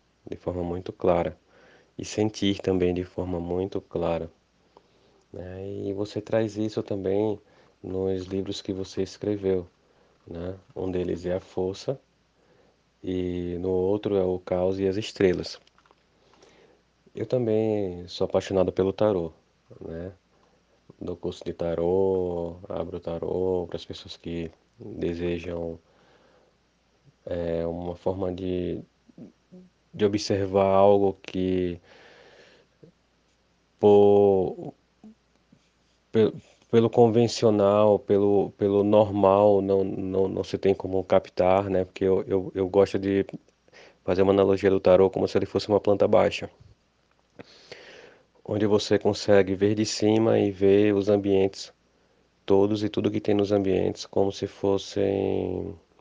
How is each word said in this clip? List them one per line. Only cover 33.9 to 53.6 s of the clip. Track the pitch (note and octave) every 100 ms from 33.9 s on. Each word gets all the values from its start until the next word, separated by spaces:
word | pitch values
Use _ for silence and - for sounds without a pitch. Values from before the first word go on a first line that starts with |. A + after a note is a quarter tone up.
| G2+ G2+ G2+ G2+ F#2+ F2+ F3 - - _ _ A3 - _ _ _ _ _ _ _ _ _
pe-, | A2 G#2+ - - _ _
pelo | A#2 A2+
convencional, | - A#2 A2 A#2 - A#2 G#2 G2+ G#2 G#2+ G2
pelo, | - G2+ G2+ G2+ D#2 -
pelo | G2+ G2+
normal, | G#2 G#2+ G#2 G2+ G2 G2 G#2 G2+
não, | G2 G2
não, | F#2+ G2+ F#2+ F#2+ F#2+
não | G2
se | F#2+ G2
tem | F#2+
como | G2 F#2 F#2+
captar, | F#2 F#2+ - - F2+ F#2+ G2+
né? | F#2 F#2
Porque | -
eu, | F#2+ F#2+ -
eu, | G2 F#2 G2
eu | F#2
gosto | G2 G2 G2+
de | G2 G2 F#2+ - _ _ _ - - _
fazer | - F#2
uma | F#2+
analogia | G2 G2 G2 G2
do | F#2+
tarô | F#2+ F2+ F#2+
como | F#2+ F#2+
se | G2
ele | G2
fosse | G2+ -
uma | G2+
planta | - G2 G2
baixa, | G2+ F#2+ - G2+ - - _ _ _ _ _ _ - - - - - - - - _ _ _ -
onde | G#2 G#2
você | G#2 - G#2
consegue | G#2 G2+ - G2+ F#2+ F#2+
ver | G#2 G#2+
de | A2
cima | - G#2+ A2 A2+ A2
e | G#2
ver | F#2 G2 G2+ G#2 G2+
os | G2
ambientes | G#2 G2+ G2 G2 - - _ _ _ _ _ _ _ -
todos | G2 G2+ G#2
e | G#2
tudo | - G#2+
que | G#2+
tem | G#2 G#2
nos | G2+
ambientes | G#2